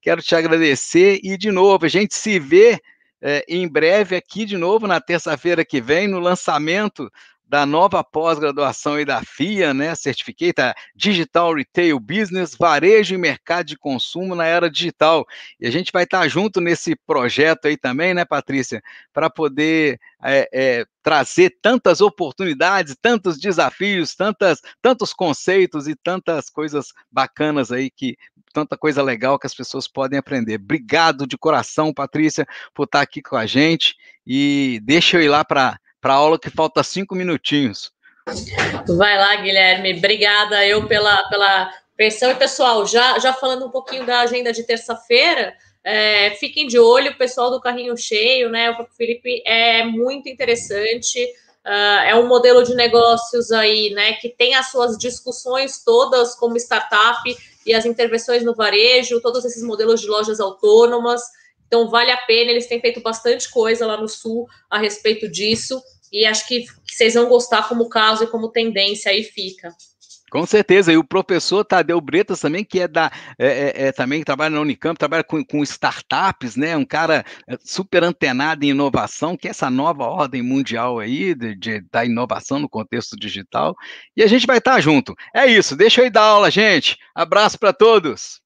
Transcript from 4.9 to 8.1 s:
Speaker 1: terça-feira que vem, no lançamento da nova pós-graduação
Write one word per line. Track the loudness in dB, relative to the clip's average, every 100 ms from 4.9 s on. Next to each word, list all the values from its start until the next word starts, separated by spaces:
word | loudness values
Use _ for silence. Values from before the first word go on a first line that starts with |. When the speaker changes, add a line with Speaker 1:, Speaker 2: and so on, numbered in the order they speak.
| -2
Speaker 1:
terça-feira | -2 -4 -4 -4 -2 -2
que | -2 -4
vem, | 0 0 0
no | -2
lançamento | -2 -2 -2 -2 -2 -2 -2 -6 -14 _ -20 _ _
da | -2
nova | 0 2 2 0
pós-graduação | -4